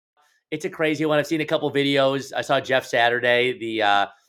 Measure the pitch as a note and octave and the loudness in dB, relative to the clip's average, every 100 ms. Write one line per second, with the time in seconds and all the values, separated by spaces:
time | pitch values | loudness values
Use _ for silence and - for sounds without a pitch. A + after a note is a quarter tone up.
0 | _ _ _ _ _ D#3 F#3 - D#3 D3 | _ _ _ _ _ -8 -8 -2 -2 0
1 | D#3 D3+ C#3+ D#3+ D3+ D#3 D3 C#3 C#3+ C#3 | 0 0 0 -4 -2 -2 0 0 0 2
2 | C3+ C3+ B2+ - A#2+ C#3 C3 C3 - B2+ | 2 0 -4 -8 -2 -2 0 -2 0 0
3 | A#2 A#2+ A#2+ A#2+ B2 A#2 A2+ A2 G#2 G2+ | 2 2 2 2 2 -2 -6 0 2 4
4 | G2 - | 2 -4